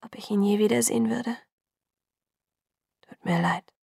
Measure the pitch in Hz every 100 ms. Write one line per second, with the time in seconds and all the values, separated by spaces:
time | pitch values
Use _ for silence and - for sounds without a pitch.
0 | 233 - - 208 202 208 214 233 226 233
1 | 226 233 240 233 _ _ _ _ _ _
2 | _ _ _ _ _ _ _ _ _ _
3 | _ - - 175 170 170 - _